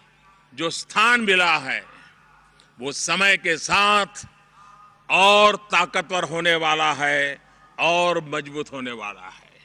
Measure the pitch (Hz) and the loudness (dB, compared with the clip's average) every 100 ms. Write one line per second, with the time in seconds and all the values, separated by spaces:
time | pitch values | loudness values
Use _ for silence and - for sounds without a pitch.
0 | _ _ _ _ _ 123 165 - - - | _ _ _ _ _ -8 -8 -8 -6 0
1 | 220 240 220 185 175 156 135 113 95 - | 2 2 2 2 2 0 -2 -6 -8 -20
2 | - _ _ _ _ _ _ _ 127 139 | -20 _ _ _ _ _ _ _ -10 -8
3 | - 170 196 190 175 160 - 180 202 208 | -4 0 2 2 0 -4 -2 0 2 2
4 | 196 - - _ _ _ - - - _ | 0 -8 -20 _ _ _ -20 -20 -20 _
5 | - 156 190 208 208 202 - 175 180 190 | -2 2 6 6 6 4 -2 -2 0 -2
6 | 156 185 170 165 170 165 160 156 156 139 | -4 -4 -4 -2 0 0 0 0 0 0
7 | 143 147 143 139 _ _ _ - 151 170 | -2 0 -2 -6 _ _ _ -4 0 2
8 | 175 170 151 151 143 143 147 135 127 117 | 2 0 -4 -8 -8 -10 -10 -10 -10 -10
9 | 104 98 92 92 - 95 | -12 -14 -18 -20 -20 _